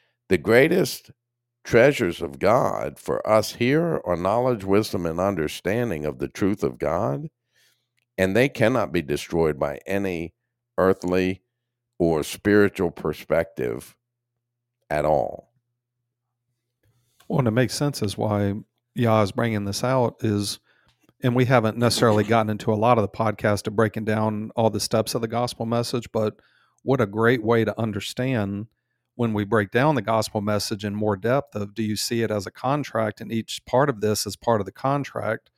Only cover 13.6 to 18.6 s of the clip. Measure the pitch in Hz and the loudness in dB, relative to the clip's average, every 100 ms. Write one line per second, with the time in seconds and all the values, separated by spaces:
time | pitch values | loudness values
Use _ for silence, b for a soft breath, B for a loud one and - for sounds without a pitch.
13.6 | 60 58 - _ _ _ _ _ _ _ | -6 -6 -10 _ _ _ _ _ _ _
14.6 | _ _ _ 76 73 76 55 - - _ | _ _ _ -2 2 0 0 -8 -18 _
15.6 | _ _ _ _ _ _ _ _ _ _ | _ _ _ _ _ _ _ _ _ _
16.6 | _ _ _ _ _ _ - 151 123 113 | _ _ _ _ _ _ -4 0 2 2
17.6 | 123 - 147 139 104 98 110 104 101 101 | 0 0 -4 -2 -6 -2 -2 0 0 -4